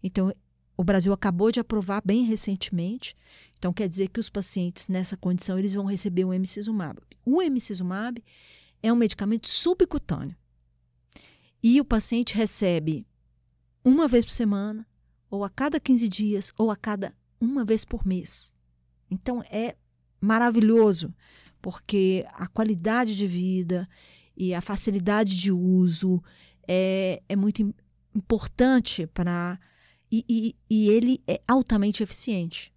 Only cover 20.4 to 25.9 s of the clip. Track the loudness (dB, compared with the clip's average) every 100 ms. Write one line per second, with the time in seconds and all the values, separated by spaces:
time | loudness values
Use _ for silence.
20.4 | 4 4 6 8 6 4 -4 -12 _ -20
21.4 | -20 _ -12 -12 -2 2 2 2 -4 -10
22.4 | -8 -2 0 0 0 0 0 -2 -2 -2
23.4 | -2 -2 -2 -4 -4 _ -20 -20 _ -6
24.4 | -4 -4 -6 -4 -2 0 2 2 2 0
25.4 | 0 2 4 4 4